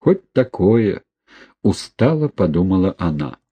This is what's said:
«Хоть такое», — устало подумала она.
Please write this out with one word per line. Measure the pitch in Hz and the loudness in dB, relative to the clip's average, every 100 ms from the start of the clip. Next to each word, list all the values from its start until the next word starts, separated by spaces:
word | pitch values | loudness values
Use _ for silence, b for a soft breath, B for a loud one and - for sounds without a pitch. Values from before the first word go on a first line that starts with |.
«Хоть | 160 190 - | 0 0 -2
такое», — | - 127 - 92 117 107 - - _ b b b _ | -2 -2 0 2 4 0 -4 -12 _ b b b _
устало | 104 92 - - 123 156 147 | -4 -4 -8 0 0 0 -2
подумала | - 90 80 92 95 92 - | -2 -2 0 0 0 0 -2
она. | 87 76 71 - _ | -4 -4 -8 -12 _